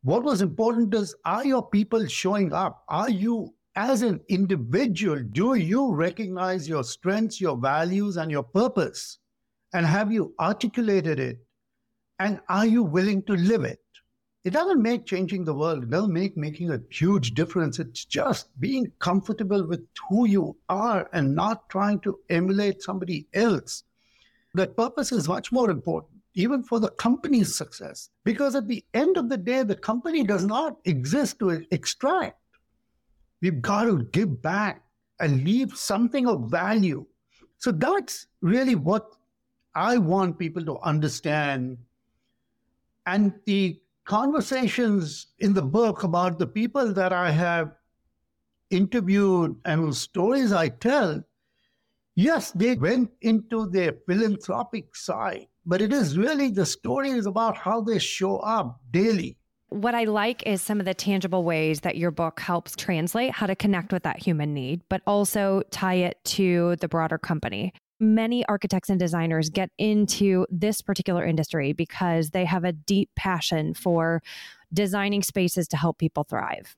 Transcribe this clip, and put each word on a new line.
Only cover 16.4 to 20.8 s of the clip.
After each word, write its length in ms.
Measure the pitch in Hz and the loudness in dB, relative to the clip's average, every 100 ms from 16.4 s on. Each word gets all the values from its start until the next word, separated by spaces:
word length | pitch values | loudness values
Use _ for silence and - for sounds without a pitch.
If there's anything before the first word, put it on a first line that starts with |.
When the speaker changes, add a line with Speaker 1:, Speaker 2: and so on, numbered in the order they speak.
| 151 151 175 | -8 -6 -4
Speaker 1:
a 100 | 131 - | -6 -6
huge 440 | - - 202 120 | -2 2 2 0
difference. 460 | 113 165 185 156 120 | -2 -2 0 -2 -4
It's 240 | 139 117 | -10 -10
just 440 | - 277 285 226 - - | -8 -2 -2 -2 -6 -6
being 320 | 170 262 233 _ | -4 -2 -4 _
comfortable 680 | 175 190 190 214 202 202 165 | 0 0 0 -4 0 0 0
with 140 | 170 - - - | -6 -8 -16 -2
who 180 | 196 240 | 2 4
you 300 | 196 151 - - | 4 0 -6 -6
are 400 | 185 | -2